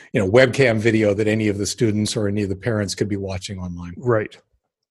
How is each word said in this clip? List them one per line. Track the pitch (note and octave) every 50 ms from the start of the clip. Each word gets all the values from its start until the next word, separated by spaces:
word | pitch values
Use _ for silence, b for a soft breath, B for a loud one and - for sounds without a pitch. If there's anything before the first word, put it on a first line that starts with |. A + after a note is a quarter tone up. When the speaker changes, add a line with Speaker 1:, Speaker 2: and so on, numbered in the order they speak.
| B B B
Speaker 1:
you | A#2
know, | G2 F#2+
webcam | G#2 B2+ C3 A#2+ - - C3+ A#2+ A2+ A2
video | G#2 A#2 G#2+ A2 G#2+ G#2 G2+
that | G2+ A2 G#2+
any | A2 A2 G#2+ G#2
of | G2 G2+
the | G2+
students | - - - B2 A2 G#2 G#2 G#2+ - -
or | A2+ G#2 G2+
any | G2+ G#2+ G#2
of | F#2+
the | G2
parents | F#2 - B2 A2 G#2+ G#2 F#2 -
could | - - G2
be | G#2 G2
watching | G2 F#2+ F#2+ F2+ - - G2+ F#2
online. | F2+ F2+ F2 F2 F2 F2 F2 -
Speaker 2:
Right. | C#3 B2 A#2 G#2+ G#2 - - - _ _ _ _ _ _ _ _ _ _